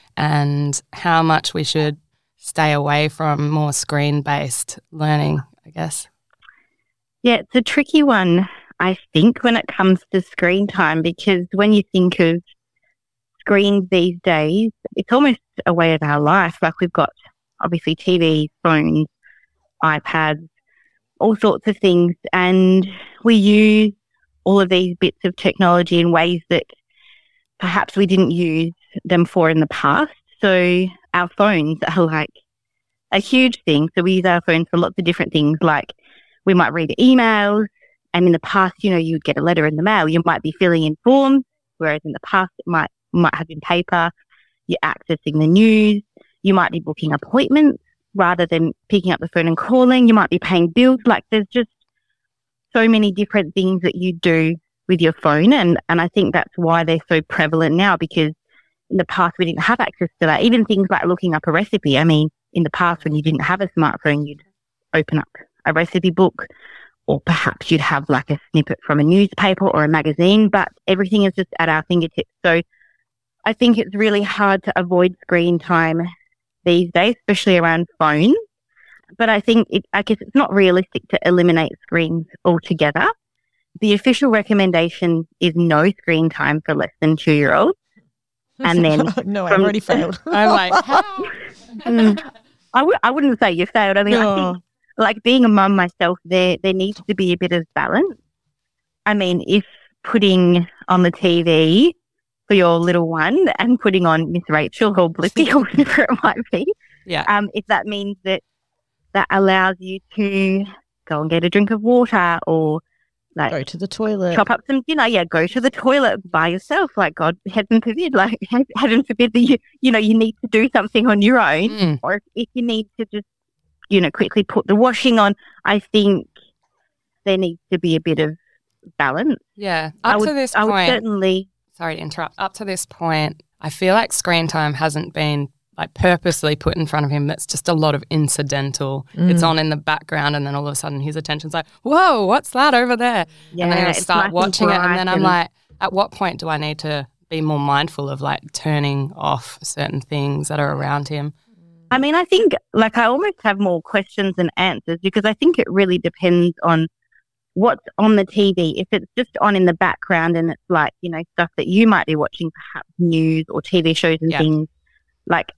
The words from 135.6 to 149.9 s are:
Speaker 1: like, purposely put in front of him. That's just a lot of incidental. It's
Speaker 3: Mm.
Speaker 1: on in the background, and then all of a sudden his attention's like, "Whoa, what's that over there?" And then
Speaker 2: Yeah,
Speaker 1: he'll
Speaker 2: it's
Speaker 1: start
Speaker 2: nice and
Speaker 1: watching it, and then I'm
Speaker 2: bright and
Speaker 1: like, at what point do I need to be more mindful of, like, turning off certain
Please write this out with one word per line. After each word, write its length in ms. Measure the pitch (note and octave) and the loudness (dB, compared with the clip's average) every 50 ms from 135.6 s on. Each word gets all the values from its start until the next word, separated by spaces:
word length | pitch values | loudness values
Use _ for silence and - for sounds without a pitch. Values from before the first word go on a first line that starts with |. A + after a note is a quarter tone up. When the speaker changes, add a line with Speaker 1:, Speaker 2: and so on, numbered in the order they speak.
| _ _ _ - | _ _ _ -12
Speaker 1:
like, 160 | - - - | -12 -10 -4
purposely 640 | - - F3+ F3+ E3+ - F3+ D#3+ - - D3+ D3+ | -2 0 2 2 0 0 -2 -4 -2 -2 -4 -4
put 200 | D3+ - - - | -2 -4 -4 -4
in 80 | - D#3+ | -4 -4
front 220 | D3+ - D3+ D3 | -4 -4 -4 -2
of 40 | C#3 | -2
him. 160 | D3 D3 C#3+ | -2 -2 -2
That's 200 | C#3+ - - - | -4 -6 -8 -10
just 200 | - - - - | -10 -10 -6 -2
a 60 | - | -2
lot 220 | E3+ D#3 D#3 D3+ C#3+ | 0 0 0 0 0
of 100 | C#3+ - - | -2 -6 -4
incidental. 960 | E3 D#3 D3+ C#3+ - - C#3+ C3+ C#3 C#3 C#3 C#3 C3+ - C#3 C3+ C3+ C#3 C#3 _ - | -2 -2 -2 -2 -2 -4 -4 -4 -4 -4 -4 -6 -6 -6 -6 -6 -6 -8 -10 _ -4
It's 280 | D#3+ F3 F3+ F3 E3+ | 0 2 2 4 4
Speaker 3:
Mm. 60 | E3+ E3 | 2 2
Speaker 1:
on 100 | D#3+ D#3+ | 2 0
in 120 | D#3 D#3 | 0 -2
the 80 | D3+ D3 | -4 -4
background, 580 | - D#3 D3+ D#3 - - D#3+ D3+ C#3+ D3 D3 | -2 -4 -4 -4 -4 -6 -4 -2 -2 -2 -2
and 100 | D3 C#3 | -2 -4
then 80 | C#3 C#3+ | -4 -4
all 120 | C#3+ D3 | -6 -6
of 60 | D3 | -6
a 40 | C#3+ | -6
sudden 240 | - - D3+ C#3+ C#3 | -8 -8 -6 -8 -6
his 160 | C#3 D#3 D3+ | -6 -6 -8
attention's 380 | D#3+ D3+ - D3+ D3+ D#3 D#3 E3 | -8 -8 -8 -8 -8 -8 -8 -8
like, 120 | E3 D#3 - _ _ - | -8 -8 -10 _ _ -4
"Whoa, 420 | A#3 D4 E4+ F#4+ F4+ C#4 A3+ G3+ | 0 2 4 4 4 2 2 2
what's 240 | F#3 A3+ - - - | 2 0 0 -2 -4
that 240 | - B3+ C#4 D4+ B3+ | -2 0 2 2 2
over 240 | A#3+ B3 B3 B3 A3+ | 2 2 0 0 -2
there?" 260 | A#3+ B3 A#3 F#3+ E3 - _ _ - _ | -2 -2 -2 -2 -4 -6 _ _ -20 _
And 80 | - F3 | -8 -4
then 80 | F3 F3 | -2 0
Speaker 2:
Yeah, 100 | F3 F3 | 0 0
Speaker 1:
he'll 100 | F3+ F3+ | 0 0
Speaker 2:
it's 120 | - - | -2 -2
Speaker 1:
start 160 | F3+ - F3+ E3+ | -2 0 0 0
Speaker 2:
nice 60 | E3+ | 0
and 80 | G3+ E3 | 0 0
Speaker 1:
watching 340 | F3+ F#3 G3 F#3 - - F3 | 0 -2 -2 0 0 0 0
it, 60 | F3 | 2
and 240 | F#3 F3+ F3+ F3 F3+ | 0 0 0 0 -2
then 100 | F#3 F#3 | -2 -2
I'm 120 | F#3 F#3+ | 0 0
Speaker 2:
bright 200 | F#3+ F#3 F#3+ F#3 | 2 2 2 0
and 80 | E3 - | -2 -4
Speaker 1:
like, 20 | _ _ _ _ - - | _ _ _ _ -10 -8
at 140 | G3 - F#3 | -8 -4 -2
what 160 | F#3+ G3+ - | -2 -4 -4
point 260 | - - G3 F3 E3 E3 | -4 -6 -6 -6 -6 -6
do 120 | D#3+ D#3+ | -6 -6
I 80 | D#3 D3 | -6 -6
need 200 | D3+ D3+ D3+ D#3 | -6 -6 -8 -8
to 260 | - D#3 D3+ C#3+ C3 - _ _ _ _ | -8 -8 -6 -8 -8 -12 _ _ _ _
be 100 | E3 D#3+ | -6 -4
more 180 | D#3 D3+ D3+ C#3+ | -2 -2 -2 -2
mindful 520 | C#3+ C#3+ C#3 C#3+ D3+ - - - C#3 C#3 | -2 0 0 0 -2 -2 -6 -8 -10 -8
of, 100 | C#3 C#3 | -8 -8
like, 200 | C#3+ C#3 C#3 - - D3 | -6 -6 -6 -8 -10 -14
turning 600 | - - - D#3 D3+ D3 C#3+ C#3+ C#3 C#3 C#3 C#3+ - | -14 -8 -4 -4 -2 -2 -2 -2 -2 -4 -6 -6 -8
off 420 | - D3+ D3 C#3 B2 - - - - | -8 -6 -4 -4 -4 -6 -12 -18 -14
certain 400 | D3+ - - D3 D3 D#3 | -14 -12 -8 -8 -6 -6